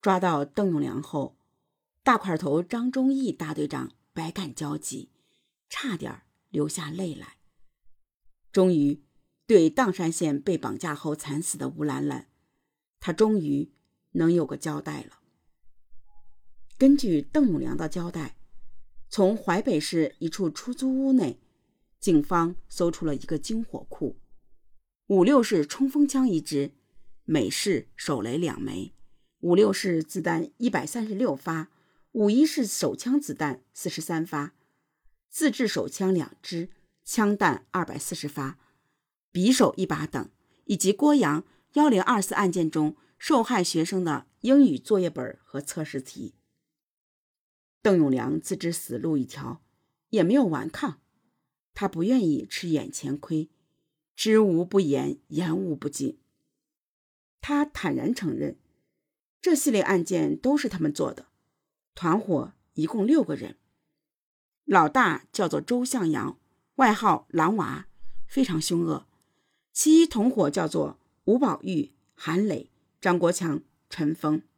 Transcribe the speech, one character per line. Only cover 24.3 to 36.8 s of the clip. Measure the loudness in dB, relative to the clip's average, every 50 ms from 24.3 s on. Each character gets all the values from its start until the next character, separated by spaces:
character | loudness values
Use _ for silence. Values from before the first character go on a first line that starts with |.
| -20 -20 _ _ -20 -20 _ -20 -20 -20 _ _ _ _ _ _
五 | 4 6 6
六 | 8 6 6 4
式 | 4 2 0 0
冲 | -2 -2 -2 -2 0
锋 | 2 2 2 2
枪 | 2 2 2
一 | 2 2 0
支， | -2 -2 -2 -2 -2 -2 _ _ _ _ _ -20 -20 -20 -20 -16 _
美 | 0 0 0 0 0
式 | -2 -4 -2 0 0 -2 -2 -8 -16
手 | -10 -4 -4 -2 -2 -2
雷 | -4 -2 -2
两 | -2 -2 -4 -6
枚， | -8 -8 -8 -8 -10 -12 -14 -20 -20 -20 -20 _ _ _ _ _
五 | 0 2 6
六 | 6 6 6
式 | 4 0 -2 0 0 0 -2
子 | -4 -6 -6 -2
弹 | -2 -2 -2 -4 -6 _
一 | _ -2 0
百 | 0 -2 -4
三 | -4 -6 -6 -6
十 | -6 -4
六 | -2 -2 -2 -2
发， | -4 -6 -6 -6 -6 -8 -10 _ _ _ _ _ _ _ _ _
五 | 2 2 4
一 | 6 6 4
式 | 4 2 -2 -2
手 | -2 -2 -2 -2 -2 -2
枪 | -4 -2 0 0 0
子 | 0 -2 -6
弹 | -4 -4 -4 -4 -6 _ _ _
四 | -8 -8 -8
十 | -6 -8
三 | -6 -4 -2 -4 -4
发， | -4 -4 -6 -6 -8 _ _ _ _ _ _ _ _ _ _ _ -20 _ _ _ _
自 | -6 0 0 0
制 | 2 2 -2 -2
手 | 0 -2 -4
枪 | -6 -6 -2 0 2 2
两 | 0 0 -4 -10 _ _
支， | -10 -8 -8 -8 -8 -14 _